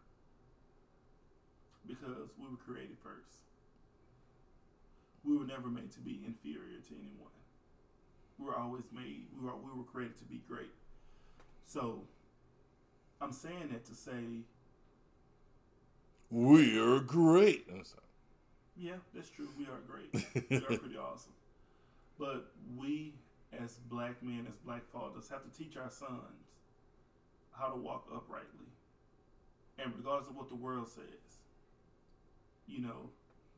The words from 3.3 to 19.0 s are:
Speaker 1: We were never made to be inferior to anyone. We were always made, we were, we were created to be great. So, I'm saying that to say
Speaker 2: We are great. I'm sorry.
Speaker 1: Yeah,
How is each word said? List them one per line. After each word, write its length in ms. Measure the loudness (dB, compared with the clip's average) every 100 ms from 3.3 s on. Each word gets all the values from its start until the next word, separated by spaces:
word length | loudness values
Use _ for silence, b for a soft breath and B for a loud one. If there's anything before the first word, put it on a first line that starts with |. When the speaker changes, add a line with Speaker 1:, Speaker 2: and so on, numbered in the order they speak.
| -20 -20 -20 -20 -20 -20 -20 -20 -20 -20 -20 -20 -20 -20 -20 -20 -20 -20 -6
Speaker 1:
We 120 | 2 2
were 80 |
never 240 | 0 -6 -6
made 240 | -8 -10
to 80 | -12
be 200 | -12 -10 -10
inferior 520 | -10 -10 -12 -12 -16 -18
to 60 |
anyone. 380 | -16 -16 -18 -20 -20 -20 -20 -20 -20 -20 -20 -20 -20 -20 -10
We 80 | -4
were 100 | -2
always 280 | -2 -6 -10
made, 340 | -10 -10 -10 -12 -10
we 60 | -8
were, 80 | -8
we 200 | -10 -12
were 80 |
created 320 | -10 -8 -8 -10
to 60 |
be 160 | -14 -14 -10
great. 220 | -10 -12 -16 -20 -20 -20 -20 -20 -20 -20 -20 -10
So, 340 | -4 -2 -4 -10 -20 -20 -20 -20 -20 -20 -20 -20 -20 -20 -8
I'm 120 | -8
saying 360 | -6 -8 -8 -6
that 120 | -8 -10
to 80 |
say 500 | -14 -8 -6 -6 -8 -12 -20 -20 -20 -20 -20 -20 -20 -20 -20 -20 -20 -20 -20 -20 -20 -20 -20 -2
Speaker 2:
We 480 | 6 12 12 12 10
are 220 | 8 8
great. 640 | 6 8 12 12 12 8 -2
I'm 140 | -12
sorry. 180 | -12 -18 -20 -20 -20 -20 -20 -20 -20 -12
Speaker 1:
Yeah, 180 | -10 -10